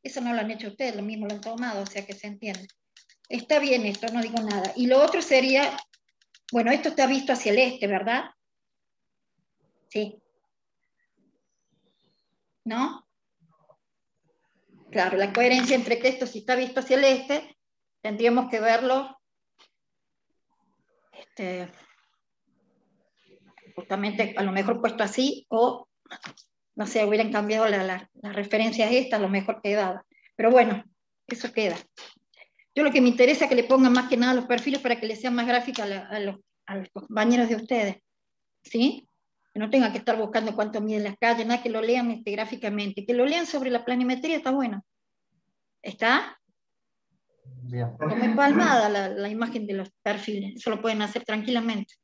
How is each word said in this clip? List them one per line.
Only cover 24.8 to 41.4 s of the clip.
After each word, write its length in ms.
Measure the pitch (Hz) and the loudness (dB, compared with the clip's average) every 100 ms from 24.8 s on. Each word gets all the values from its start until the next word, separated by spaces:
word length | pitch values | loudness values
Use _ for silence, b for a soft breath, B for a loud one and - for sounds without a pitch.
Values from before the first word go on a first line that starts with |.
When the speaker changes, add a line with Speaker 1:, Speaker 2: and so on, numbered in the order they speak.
Speaker 1:
puesto 220 | 226 220 | -2 -2
así, 440 | 202 - 269 - _ | -4 0 -2 -4 _
o, 400 | 226 247 - - _ _ - - - _ _ _ - | 2 2 0 -14 _ _ -20 -18 -20 _ _ _ -8
no 100 | 202 | -2
sé, 180 | 220 | 0
hubieran 280 | 208 214 220 | 2 2 2
cambiado 340 | 208 208 220 220 | 0 0 2 2
la, 160 | 202 | 2
la, 260 | 190 185 - | -2 -6 -10
las 220 | - 208 202 | -16 -8 -6
referencias 560 | 202 214 226 226 220 | -2 0 0 2 2
estas, 260 | 247 254 214 | 2 2 0
a 40 | |
lo 60 | 196 | 0
mejor 320 | 196 196 208 | 0 -2 -4
quedaba. 460 | 202 208 185 185 _ b b - | 0 0 0 -4 _ b b 2
Pero 160 | 226 | 6
bueno, 320 | 254 226 202 - _ _ _ - | 8 6 0 -8 _ _ _ -14
eso 260 | 240 233 | -10 -6
queda. 240 | - 208 170 - - - _ _ b b b b | -2 -2 -2 -12 -20 -20 _ _ b b b b
Yo 120 | 277 | 2
lo 80 | 294 | 4
que 80 | 247 | 6
me 80 | 247 | 4
interesa 360 | 240 254 302 | 6 4 6
es 40 | 285 | 4
que 80 | 254 | 2
le 80 | |
pongan 280 | 240 262 262 | 4 6 8
más 160 | 247 254 | 6 2
que 80 | 240 | 2
nada 160 | 247 | 4
los 140 | 254 247 | 2 2
perfiles 340 | 240 285 277 | -2 0 -2
para 200 | 254 233 | -2 -2
que 60 | 220 | -4
les 140 | 214 | -6
sea 120 | 247 | -4
más 160 | 240 240 | -2 0
gráfica 340 | 247 240 233 | 0 -2 -6
a 40 | 202 | -6
la, 200 | 196 196 | -8 -8
a 140 | 208 | -6
los, 160 | 202 196 _ _ - | -6 -8 _ _ -12
a 100 | 196 | -10
los 120 | 190 | -10
compañeros 580 | 202 - 214 233 240 226 | -16 -8 0 2 4 2
de 80 | 226 | -2
ustedes, 400 | 226 240 202 190 _ _ _ _ _ _ | -2 -2 -2 -6 _ _ _ _ _ _
¿sí? 460 | - 233 262 - _ _ _ _ _ | -6 0 0 0 _ _ _ _ _
Que 60 | 208 | -8
no 120 | 214 | 0
tengan 200 | 269 226 | 2 2
que 80 | 196 | 0
estar 180 | - 220 | -2 -2
buscando 380 | 214 226 220 | -2 -2 -2
cuánto 260 | 214 214 214 | -4 -4 -4
miden 220 | 214 214 | -4 -4
las 160 | 208 202 | -4 -2
calles, 260 | 233 226 | 0 0